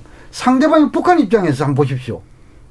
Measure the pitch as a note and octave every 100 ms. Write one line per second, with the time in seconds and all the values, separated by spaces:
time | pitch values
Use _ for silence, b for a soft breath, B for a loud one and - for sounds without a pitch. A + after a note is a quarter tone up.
0 | - b b - - C4 D4+ D#4 C#4+ D#4+
1 | - F4 G#3+ A3 F3 C3+ C#3+ C#3 C#3 C3
2 | - F2+ - b b b b